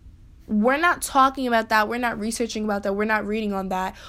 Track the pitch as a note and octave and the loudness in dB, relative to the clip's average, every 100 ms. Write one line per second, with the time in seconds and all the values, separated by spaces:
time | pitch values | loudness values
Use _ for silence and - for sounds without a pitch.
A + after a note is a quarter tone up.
0 | - - - - - G#3 A#3 C#4+ F4 C#4 | -20 -20 -20 -18 -4 2 2 4 2 0
1 | - C4+ C4+ C4+ B3+ A3+ A3 A3 G#3+ A#3+ | 0 4 4 2 0 0 2 2 2 -2
2 | A#3+ A3+ G#3+ A3+ A3+ A3 G#3+ G3+ G3+ G3+ | -4 -4 -4 -4 -4 -4 -4 -2 -2 -2
3 | G#3+ A3 G#3 A3 G#3 F#3+ F#3+ F#3 F#3+ - | 0 0 0 -2 -2 -4 -4 -4 -4 -8